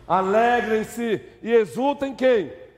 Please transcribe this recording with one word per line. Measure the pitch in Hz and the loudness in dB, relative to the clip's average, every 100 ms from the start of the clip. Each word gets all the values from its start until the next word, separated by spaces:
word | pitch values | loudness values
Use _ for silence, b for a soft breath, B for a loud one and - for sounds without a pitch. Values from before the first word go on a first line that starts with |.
| B | B
"Alegrem-se | 180 190 214 233 240 214 220 214 - 233 185 B B | -2 2 2 2 2 0 -2 -2 -6 -4 -4 B B
e | 214 | 0
exultem" | 233 202 156 269 277 277 | 2 2 -2 -2 -2 -4
quem? | 226 254 233 151 - - | 0 2 2 0 -10 -20